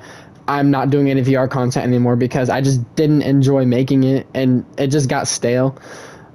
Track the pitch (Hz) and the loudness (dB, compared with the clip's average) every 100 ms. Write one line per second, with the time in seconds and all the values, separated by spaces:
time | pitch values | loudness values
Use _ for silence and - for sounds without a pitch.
0 | - - - - - 143 143 135 131 143 | -8 -20 -20 -14 -6 0 2 2 0 2
1 | 139 135 127 135 127 139 123 131 120 123 | 2 0 0 0 0 -2 -2 -2 0 0
2 | 123 123 123 147 123 113 139 131 120 - | 2 0 0 -2 -2 0 0 -2 -4 -2
3 | 151 151 - 139 135 139 127 120 131 135 | 2 2 2 2 2 2 2 0 2 2
4 | 131 135 - 123 131 123 - - 139 151 | 2 0 -2 -4 0 0 -2 -4 -2 0
5 | 131 143 - - - 123 131 131 - - | -2 -4 -4 -4 -2 0 0 -2 -18 -20
6 | - - - | -20 -20 -20